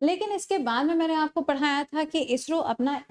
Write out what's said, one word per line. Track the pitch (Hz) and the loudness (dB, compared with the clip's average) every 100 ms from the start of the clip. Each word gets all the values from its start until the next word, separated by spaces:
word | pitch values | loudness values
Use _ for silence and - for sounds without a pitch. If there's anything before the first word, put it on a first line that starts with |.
लेकिन | 294 370 427 | 0 0 -2
इसके | 403 - 381 | -4 -2 -2
बाद | 240 233 302 | 0 0 2
में | |
मैंने | 330 320 320 | 2 2 2
आपको | 302 - | 0 0
पढ़ाया | 302 277 294 285 | -2 0 2 0
था | 294 294 | -2 -2
कि | 302 320 247 | -2 -2 0
इसरो | 254 - 330 - | -2 0 -2 0
अपना | 226 262 277 - | 0 0 -2 -2